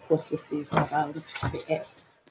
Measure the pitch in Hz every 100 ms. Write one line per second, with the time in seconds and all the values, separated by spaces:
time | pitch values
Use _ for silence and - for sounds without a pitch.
0 | - 156 - 156 - 151 143 160 147 151
1 | 147 156 - - - - - 156 - -
2 | - _ -